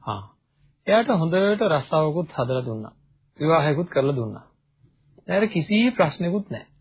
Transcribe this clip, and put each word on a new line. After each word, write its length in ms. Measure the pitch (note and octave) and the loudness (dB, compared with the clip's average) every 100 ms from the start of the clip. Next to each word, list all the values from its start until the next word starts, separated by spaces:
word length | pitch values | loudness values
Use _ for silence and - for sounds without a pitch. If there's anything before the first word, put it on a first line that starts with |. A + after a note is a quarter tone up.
හා. 180 | - G#2 G2+ _ _ _ _ _ - | -8 -10 -10 _ _ _ _ _ 2
එයාට 220 | G#3 A#3 | 2 4
හොඳට 500 | G#3 E3 F3+ G3 G#3 G#3+ | 0 2 2 2 2 2
රස්සාවකුත් 640 | D3+ B2+ D#3+ D#3 D3+ E3 | 0 0 0 0 -2 -6
හදලා 320 | - B2 C3 | -4 -2 -2
දුන්නා. 300 | B2 A2 G#2+ _ _ _ _ _ | -4 -8 -10 _ _ _ _ _
විවාහයකුත් 500 | D3+ E3 D3 D3 F3 | 2 2 2 0 -2
කරලා 260 | - C3+ C3+ | 0 0 0
දුන්නා. 300 | A2 G#2 - _ _ _ _ _ _ _ | -4 -8 -16 _ _ _ _ _ _ _
එයාට 280 | - F#3 A3 | -4 0 0
කිසි 260 | F3+ D3 G#3 A#3+ | 0 0 2 2
ප්‍රශ්නකුත් 560 | B3 E3 - F3 G3 G3+ | 2 0 0 -2 -2 -6
නැහැ. 220 | B2+ - _ | -12 -14 _